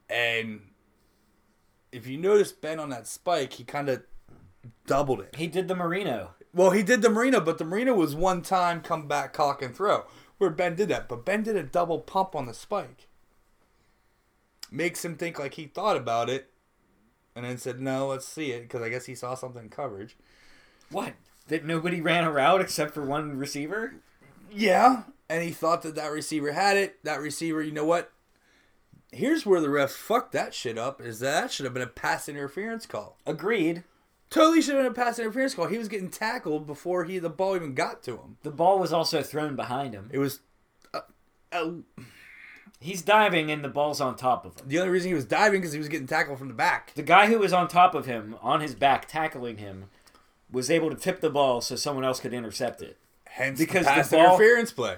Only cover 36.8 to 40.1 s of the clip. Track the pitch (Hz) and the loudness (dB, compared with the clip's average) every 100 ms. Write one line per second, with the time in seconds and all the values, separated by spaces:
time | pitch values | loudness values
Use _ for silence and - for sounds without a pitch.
36.8 | 175 180 165 185 165 151 190 190 156 131 | -4 -2 -2 -4 -6 -2 -2 -2 -2 -4
37.8 | 180 - - 110 69 - 151 147 175 196 | -4 -6 -10 -12 -14 -14 -10 2 4 4
38.8 | 170 165 160 160 - 143 151 127 113 127 | 4 0 2 0 -2 -4 -4 -4 -4 -6
39.8 | 139 104 107 | -6 -10 -8